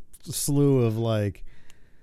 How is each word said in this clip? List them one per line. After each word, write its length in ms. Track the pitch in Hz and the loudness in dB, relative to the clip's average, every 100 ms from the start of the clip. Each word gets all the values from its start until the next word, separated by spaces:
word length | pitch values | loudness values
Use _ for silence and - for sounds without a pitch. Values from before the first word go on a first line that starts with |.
| - - | -8 -16
slew 640 | - - - 143 143 135 117 | -10 -6 0 4 4 4 2
of, 100 | 110 | 0
like, 480 | 113 110 104 - - - - - - - | 0 0 -2 -4 -12 -12 -16 -18 -20 -20